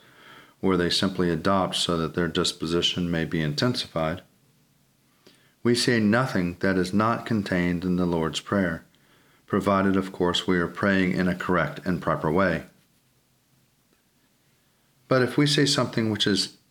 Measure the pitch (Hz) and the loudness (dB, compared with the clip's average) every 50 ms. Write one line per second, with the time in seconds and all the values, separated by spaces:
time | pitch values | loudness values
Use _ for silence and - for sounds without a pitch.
0 | - - - - - - - - - - _ _ - 95 92 87 87 82 - - | -14 -20 -20 -20 -20 -20 -20 -20 -20 -20 _ _ 0 0 2 2 2 0 0 0
1 | - 95 - - 90 87 82 78 - 98 98 95 90 87 - - - - 87 82 | -2 -2 -2 0 0 0 0 0 0 0 2 2 0 0 -2 -2 -2 -2 -2 -2
2 | 80 76 - 90 87 80 78 87 85 - - - 82 82 85 87 80 - - 92 | -2 -2 -2 -2 -2 -2 0 -2 -2 -2 -4 -6 -4 -2 -2 0 0 -2 -2 -2
3 | 90 85 85 82 80 76 82 82 78 76 73 - - 92 85 - - - - 82 | -2 -2 -2 -2 -2 -2 -2 -2 -2 -2 -2 -2 -2 -2 -2 -4 -6 -6 -4 -4
4 | 80 78 85 92 - _ _ _ _ _ _ _ _ _ _ _ _ _ _ _ | -2 -2 -4 -6 -10 _ _ _ _ _ _ _ _ _ _ _ _ _ _ _
5 | _ _ _ _ _ - _ _ _ _ _ _ - 117 120 120 - 131 120 113 | _ _ _ _ _ -20 _ _ _ _ _ _ 0 2 2 2 2 2 2 4
6 | 107 104 110 120 131 131 - 98 87 85 85 - - 95 92 92 87 92 101 101 | 4 4 4 4 2 0 0 0 -2 -2 -2 -2 0 0 2 2 0 0 0 2
7 | 110 113 117 117 - - 117 107 98 - 95 90 87 90 87 85 87 92 90 90 | 2 2 0 -2 -2 -2 -2 -2 -2 0 0 0 0 0 0 0 0 0 0 0
8 | 90 87 85 82 80 80 73 - - - 104 101 92 85 82 82 - _ _ _ | 0 0 0 0 0 -2 -4 -6 -4 -2 0 0 0 0 -2 -6 -10 _ _ _
9 | _ _ _ _ _ _ _ _ _ - 104 101 - 104 98 95 98 98 95 98 | _ _ _ _ _ _ _ _ _ -4 -2 0 2 2 2 2 2 2 2 0
10 | 95 95 - - 90 87 87 - - - 92 87 85 82 - - - 101 98 95 | 0 -2 -2 0 0 0 0 0 0 0 0 0 0 -2 -2 -2 0 2 2 2
11 | 92 90 - 90 92 90 90 90 - - 90 85 78 76 - - - 95 87 78 | 2 2 0 0 0 0 -2 -2 -2 0 0 0 0 -2 -4 -6 -4 -4 -4 -2
12 | - 85 78 73 87 78 78 95 98 90 82 78 - - _ _ _ _ _ _ | -2 -2 -2 0 0 0 2 2 2 2 0 -2 -6 -10 _ _ _ _ _ _
13 | _ _ _ _ _ _ _ _ _ _ _ _ _ _ _ _ _ _ _ _ | _ _ _ _ _ _ _ _ _ _ _ _ _ _ _ _ _ _ _ _
14 | _ _ _ _ _ _ _ _ _ _ _ _ _ _ _ _ _ _ _ _ | _ _ _ _ _ _ _ _ _ _ _ _ _ _ _ _ _ _ _ _
15 | _ - 135 127 123 123 - 147 147 143 - 156 143 139 - 143 120 117 - 123 | _ 0 2 2 2 2 2 2 2 2 4 2 2 2 2 0 -2 -2 -2 -2
16 | 113 110 104 101 - 107 98 92 - - - _ _ _ | 0 0 0 0 0 2 2 0 -2 -4 -10 _ _ _